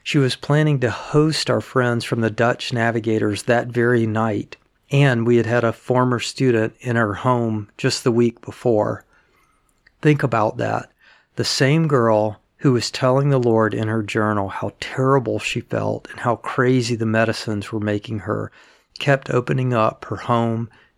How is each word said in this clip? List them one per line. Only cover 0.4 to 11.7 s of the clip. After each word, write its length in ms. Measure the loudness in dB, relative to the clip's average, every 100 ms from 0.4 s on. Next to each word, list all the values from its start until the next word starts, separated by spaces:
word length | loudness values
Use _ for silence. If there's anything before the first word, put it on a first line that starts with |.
| 0 2 2 2
to 120 | 0
host 580 | -4 -2 2 2 0 -2
our 120 | -2
friends 440 | -2 0 0 0 -2
from 160 | -2
the 80 | -2
Dutch 420 | 0 0 0 -4
Navigators 720 | -2 0 -2 0 0 0 -2
that 240 | 0 0 0
very 380 | 0 2 2 2
night, 500 | 0 -2 -2 -8 -14 _ _ -2
and 340 | 2 4 4 4
we 120 | 4
had 100 | 4
had 160 | 2
a 100 | 0
former 460 | -2 0 2 2 0
student 560 | -4 -2 2 2 0 -4
in 160 | -4 0
her 200 | 0 0
home 520 | 0 0 0 -4 -8 -4
just 280 | -4 -2
the 80 | 0
week 280 | 2 2 0
before. 600 | -12 -4 0 2 0 -4 -12 _ _ _ _ _ _ _ _ _
Think 220 | 2 2
about 360 | 2 0 -2 -2
that. 340 | -4 -4 -6 _ _ _ _ -6
The 60 |
same 440 | -4 0 2